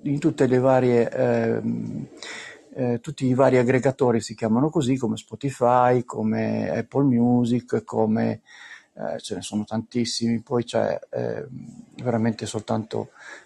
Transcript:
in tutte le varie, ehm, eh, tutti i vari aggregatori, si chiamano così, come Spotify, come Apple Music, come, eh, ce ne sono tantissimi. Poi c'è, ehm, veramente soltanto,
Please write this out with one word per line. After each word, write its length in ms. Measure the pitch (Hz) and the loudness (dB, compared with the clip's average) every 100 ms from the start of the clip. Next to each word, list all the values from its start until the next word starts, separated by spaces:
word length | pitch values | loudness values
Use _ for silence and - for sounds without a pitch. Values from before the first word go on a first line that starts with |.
in 160 | - 143 | -6 0
tutte 280 | 160 - 131 | 0 2 4
le 120 | 127 | 4
varie, 520 | 131 131 127 120 113 | 4 4 4 4 2
ehm, 960 | - 123 117 113 113 113 117 110 110 139 - - - - - - | 0 2 2 0 -2 -2 -4 -6 -8 -10 -14 -18 -16 -18 -20 -14
eh, 260 | - 123 120 | -4 -2 -2
tutti 260 | - 143 131 | -6 -4 0
i 80 | |
vari 240 | 127 131 127 | 4 6 6
aggregatori, 640 | 120 127 135 - 123 117 | 4 4 2 2 2 2
si 120 | - | -2
chiamano 360 | 110 110 113 156 | -4 0 2 2
così, 260 | 165 127 131 | 0 0 0
come 220 | 117 110 | -2 -4
Spotify, 840 | - 110 139 131 120 123 123 123 | -8 -8 -8 0 2 4 4 2
come 640 | 117 113 110 107 110 110 110 | 0 -4 -2 0 -2 -2 -2
Apple 340 | 107 113 135 | -4 -2 0
Music, 800 | 143 120 120 123 120 123 - 117 | 2 4 4 2 2 0 -2 -4
come, 560 | - 113 110 110 113 110 _ - - - _ | -2 -2 0 2 0 -4 _ -20 -20 -20 _
eh, 260 | - 55 - | -12 -8 -8
ce 140 | - | -8
ne 80 | 95 | -10
sono 220 | - 104 | -6 -6
tantissimi. 760 | 107 110 113 123 113 - 117 117 | -4 -6 -4 -4 -2 -2 -2 -2
Poi 240 | - 123 | -2 -4
c'è, 340 | 117 117 107 - - | -2 0 0 -2 -6
ehm, 360 | 131 120 110 - - - - - - | -6 -6 -6 -10 -14 -16 -20 -20 -10
veramente 440 | 123 113 117 113 107 | -4 0 0 -2 -6
soltanto, 640 | 110 - 113 107 113 104 - - - | -8 -4 -4 -4 -8 -8 -14 -20 -20